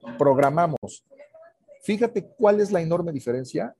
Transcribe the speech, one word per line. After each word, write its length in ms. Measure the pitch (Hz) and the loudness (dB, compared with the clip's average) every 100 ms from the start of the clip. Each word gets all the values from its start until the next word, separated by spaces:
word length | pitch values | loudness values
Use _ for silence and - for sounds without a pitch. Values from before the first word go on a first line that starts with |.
| - - | -18 0
programamos. 840 | 139 131 139 151 170 131 98 - _ _ - - - _ _ - | 2 4 2 2 -2 -2 -10 -18 _ _ -20 -20 -20 _ _ -16
Fíjate 440 | - 208 233 233 170 _ | -6 -2 0 -2 -8 _
cuál 240 | 214 208 | 2 4
es 120 | 202 | 2
la 100 | 190 | 0
enorme 300 | 165 170 170 | 0 -2 -2
diferencia 600 | 139 120 123 127 151 220 - | -6 -4 -6 -4 -8 -8 -12